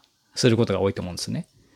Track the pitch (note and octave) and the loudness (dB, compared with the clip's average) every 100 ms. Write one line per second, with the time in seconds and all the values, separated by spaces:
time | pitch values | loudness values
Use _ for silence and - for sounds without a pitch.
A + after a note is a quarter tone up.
0 | _ _ _ - B2+ A2+ A2+ F#2+ G2 G2 | _ _ _ 0 2 4 2 2 0 -2
1 | F2+ E2 - B2 - _ _ | -8 -8 -6 -8 -8 _ _